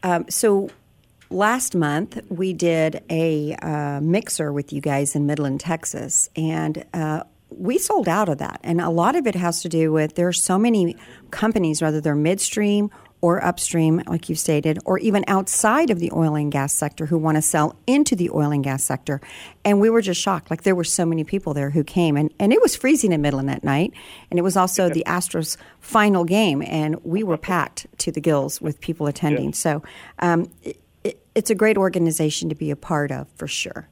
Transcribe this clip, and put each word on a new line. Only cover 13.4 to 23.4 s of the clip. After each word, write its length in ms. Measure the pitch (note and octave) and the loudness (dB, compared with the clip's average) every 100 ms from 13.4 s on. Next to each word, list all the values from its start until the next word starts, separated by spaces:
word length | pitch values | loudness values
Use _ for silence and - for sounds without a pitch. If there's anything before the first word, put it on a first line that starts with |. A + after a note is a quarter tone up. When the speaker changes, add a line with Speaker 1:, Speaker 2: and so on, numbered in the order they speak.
Speaker 1:
upstream, 600 | - F3 - E3+ D#3+ E3 - | 0 -2 -2 2 4 2 0
like 220 | E3+ - | -6 -4
you 60 | |
stated, 440 | D#3+ - D3+ D3+ D#3 | -6 0 0 2 -2
or 140 | - F#3+ | 0 0
even 260 | A3+ G3+ - | 2 0 2
outside 600 | F#3+ F#3+ - G#3+ B3+ D#4+ | 0 0 0 2 2 2
of 100 | F#3 | 0
the 140 | E3 | -2
oil 220 | D#3+ D#3+ | 2 2
and 180 | D3+ D3 | 2 -2
gas 220 | C#3 C#3 | -2 -2
sector 320 | - D3 - D#3 | -2 -4 -6 -2
who 100 | E3 | 0
wanna 240 | D#3 D#3 | 2 2
sell 340 | D#3 D#3+ D3+ - - | 2 2 0 -2 0
into 280 | C4+ D4 | 2 2
the 140 | G#3 F3 | 0 0
oil 220 | - D3 | 0 0
and 100 | D3 | 0
gas 220 | C3+ C3+ | -2 -2
sector. 380 | - C3 - C#3 - - - - | -4 -4 -4 -6 -6 -20 -20 -4
And 160 | G#3 G3+ | 2 4
we 80 | G#3+ | 6
were 140 | A3+ | 4
just 180 | F#3+ F3 | 2 -2
shocked. 300 | - F3+ - | 0 -2 -4
Like, 120 | E3 | -2
there 120 | - | 2
were 100 | F#3 | 2
so 220 | E3 - E3 | 0 0 0
many 180 | E3 | 0
people 300 | D#3 G3 F3 | -2 -4 -4
there 160 | D3 C#3 | -2 0
who 120 | D3+ | 0
came. 360 | D3 - E3+ C#3+ | 0 2 2 4
And, 140 | D3+ - | 0 0
and 140 | G3+ | 2
it 80 | C4+ | 4
was 160 | A#4 - | 4 2
freezing 360 | C4 D4+ G#3 | 2 4 4
in 100 | E3 | 2
Midland 280 | C#3+ C#3 | 2 0